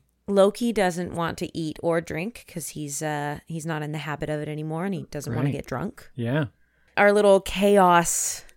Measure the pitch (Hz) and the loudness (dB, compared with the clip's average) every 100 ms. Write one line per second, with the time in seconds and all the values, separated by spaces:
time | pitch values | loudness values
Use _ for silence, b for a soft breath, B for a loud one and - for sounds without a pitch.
0 | _ _ - 196 196 - 240 220 185 170 | _ _ 0 4 4 2 -2 0 0 -2
1 | 180 160 165 170 185 - 156 - 170 170 | -6 -4 -4 -6 -8 -6 -6 -4 -2 -2
2 | 165 156 196 - - 170 - 156 147 139 | -2 -6 -8 -10 -16 -12 -12 -10 -10 -8
3 | 156 147 147 147 - 160 151 156 151 156 | -6 -4 -6 -8 -10 -10 -6 -6 -6 -8
4 | 151 147 151 151 151 151 156 160 196 175 | -6 -6 -6 -6 -6 -8 -6 -6 -4 -6
5 | 135 147 135 117 139 139 - 127 185 - | -8 -10 -6 -2 -2 -2 -6 -6 -6 -10
6 | - - 117 143 127 - _ _ _ - | -14 -6 -2 -2 -2 -8 _ _ _ 2
7 | 202 208 208 196 - 185 202 202 180 175 | 4 6 6 6 4 0 4 6 8 6
8 | 165 - - - - | 4 0 -4 -6 -14